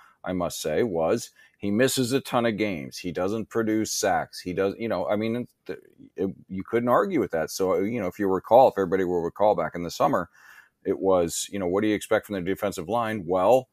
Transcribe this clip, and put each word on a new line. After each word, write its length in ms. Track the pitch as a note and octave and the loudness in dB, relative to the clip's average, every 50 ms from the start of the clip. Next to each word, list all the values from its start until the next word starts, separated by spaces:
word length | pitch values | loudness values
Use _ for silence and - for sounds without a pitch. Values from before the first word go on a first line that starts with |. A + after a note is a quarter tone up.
| - - _ _ - | -20 -20 _ _ -8
I 80 | - F#2 | -6 -4
must 280 | F#2 F2 E2 - - | -2 -2 -4 -4 -6
say, 220 | - E2 D2+ E2 A#2+ | -4 -2 0 0 0
was 480 | A#2 F2+ D#2+ D#2+ E2 G#2 A#2+ - - _ _ - _ _ | 0 0 0 0 0 0 0 -4 -8 _ _ -20 _ _
he 140 | _ - G2+ | _ -4 -2
misses 420 | G2+ G#2+ B2+ C3 - - C3 A2+ C3 | 0 2 2 2 2 0 0 0 0
a 80 | C3+ | -2
ton 260 | - - - B2 A#2 | -2 -2 -2 0 0
of 100 | A#2 A2 | 0 0
games. 420 | F#2+ G#2+ G#2 G2 D#2 C2+ B1+ - - | -2 -2 -4 -4 -6 -8 -10 -12 -10
He 140 | - F2+ E2 | -8 -6 -4
doesn't 360 | F2+ F2+ F#2+ G#2+ A2+ G#2 - | -4 -2 -2 -2 -4 -6 -4
produce 440 | - A#2 A2+ A2 G#2+ A2 G#2+ - - | -2 -2 0 0 0 0 0 -2 -2
sacks. 480 | - - G2 F2+ D#2+ D2+ - - - | -2 0 0 0 0 -2 -4 -10 -12
He 120 | - F#2 E2 | -10 -6 -2
does, 220 | - F#2+ G2 F#2+ | 0 0 0 -2
you 120 | - A2+ A2+ | -4 -4 -4
know, 180 | G2+ F2 F#2 - | -4 -2 -2 -2
I 80 | G#2 | -2
mean, 300 | G#2 G#2+ A2+ A2+ B2 A#2+ - _ _ _ - | -2 -2 -2 -4 -4 -6 -10 _ _ _ -12
it, 100 | - - - _ _ - - - _ | -12 -12 -14 _ _ -20 -20 -12 _
it, 140 | - F#2 G2 F2 - - - | -4 -4 -4 -4 -8 -12 -12
you 160 | F#2 F#2+ F#2 | -10 -10 -6
couldn't 240 | - - A#2 A#2+ B2 | -2 -2 0 2 4
argue 320 | B2 - - G2+ F#3+ D3+ | 4 4 4 2 2 0
with 100 | G2+ E2+ | 0 0
that. 200 | - E2 D#2 D2 | 0 -2 -2 -2
So, 240 | - - F#2+ F#2 F#2 | -2 -2 0 0 2
uh, 60 | E2 | 0
you 200 | G2 G#2 A#2+ B2 | 0 -2 -2 -2
know, 80 | G2+ F2+ | -4 -4
if 100 | - - | -4 -2
you 80 | G#2 | 0
recall, 420 | F#2+ F#2+ F#2 - - A2 B2 C3+ A2+ | 0 0 0 2 6 8 8 8 8
if 60 | - | 6
everybody 280 | - G2 E2+ F2+ F#2+ F#2+ | 2 0 2 2 0 2
will 180 | F2 F2+ F2 E2 | 2 0 0 -2
recall 320 | E2+ - - G2+ G#2+ G2+ | -2 0 2 4 4 4
back 200 | F2 D#2+ D#2 - | 2 0 -4 -4
in 80 | F2 F2 | -6 -8
the 80 | E2 | -6
summer, 400 | - - B2+ D#3 C#3 G2+ F2 - _ _ - - - - - _ _ _ - | -2 0 0 2 2 0 -2 -4 _ _ -20 -20 -20 -20 -20 _ _ _ -4
it 140 | - G2 - | -2 -2 0
was, 500 | D#2+ F#2+ F#2+ F2+ F2 E2 - - - - | 2 4 4 4 2 2 -2 -6 -8 -6
you 80 | - G2+ | -6 -4
know, 80 | G2 | -2
"What 160 | F2 F2+ G2+ G#2+ | 0 0 0 2
do 60 | G#2+ | 2
you 60 | G#2 | 0
expect 320 | F#2+ - - A2 G#2 - | -2 0 0 0 0 0
from 80 | - G#2 | -2 -6
the 60 | F#2+ | -4
defensive 480 | F2 F2 F#2+ - - G2+ F2 F#2 E2+ D#2 | -4 -4 -4 -2 -4 -4 -4 -6 -6 -4
line?" 360 | G#2+ A#2+ A#2 A2 A2 A2 F2+ | -2 -2 -2 -2 -4 -6 -4
Well, 420 | E2 F#2 F#2 F2+ G#2 B2 C3 B2+ - | -2 0 2 4 6 4 4 4 0